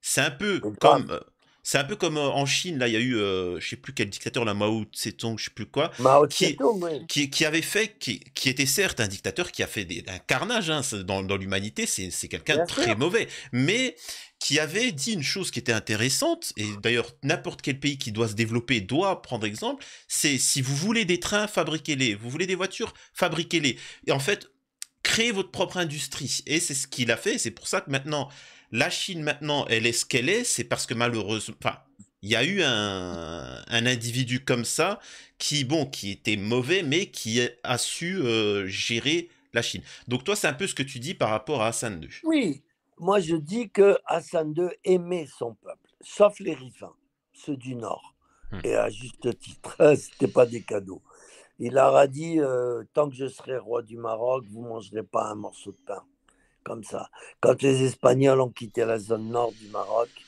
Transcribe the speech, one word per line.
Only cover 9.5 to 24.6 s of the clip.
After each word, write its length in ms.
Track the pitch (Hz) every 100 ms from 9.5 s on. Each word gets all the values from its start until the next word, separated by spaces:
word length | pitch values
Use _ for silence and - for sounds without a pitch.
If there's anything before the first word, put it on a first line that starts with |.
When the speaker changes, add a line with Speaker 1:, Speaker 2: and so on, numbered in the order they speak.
Speaker 1:
qui 100 | -
a 40 | 95
fait 180 | - 90
des, 180 | 87 -
un 100 | 92
carnage, 500 | - 131 175 240 165
hein, 140 | 156
c'est, 220 | 131 104 92
dans, 180 | 98
dans 140 | 95 98
l'humanité, 480 | 95 98 101 - 226
c'est, 260 | - 92
c'est 160 | - 87
quelqu'un 280 | 87 - 151
de 20 |
Speaker 2:
Bien 80 | 170
Speaker 1:
très 180 | - -
Speaker 2:
sûr. 100 | 104
Speaker 1:
mauvais, 320 | 147 220 170 - -
mais 420 | 120 139 220 262 - - - - _
qui 200 | - 143
avait 320 | 151 180 247
dit 220 | 151 139
une 100 | 214
chose 280 | 135 196 180
qui 80 | -
était 120 | -
intéressante, 800 | 110 - 107 123 - 302 339 - -
et 80 | 104 101
d'ailleurs, 280 | 107 120 113 -
n'importe 380 | 135 170 180 -
quel 180 | - 135
pays 180 | 147 139
qui 140 | -
doit 160 | 107 113
se 60 |
développer 480 | 104 110 117 117 123
doit 400 | 92 135 196 180
prendre 240 | - 120 208
exemple, 400 | 101 226 277 - - _
c'est 280 | - 156 135
si 240 | - 143
vous 140 | 131 139
voulez 300 | 185 226 196
des 160 | 175
trains, 260 | - 208 208
fabriquez-les, 680 | 196 165 156 156 143 131
vous 160 | 101 120
voulez 160 | 143 180
des 100 | 185
voitures, 380 | 185 - 226 - -
fabriquez-les. 640 | - 180 160 160 165 147 - - - -
Et 60 |
en 80 | 139
fait, 320 | 139 - - _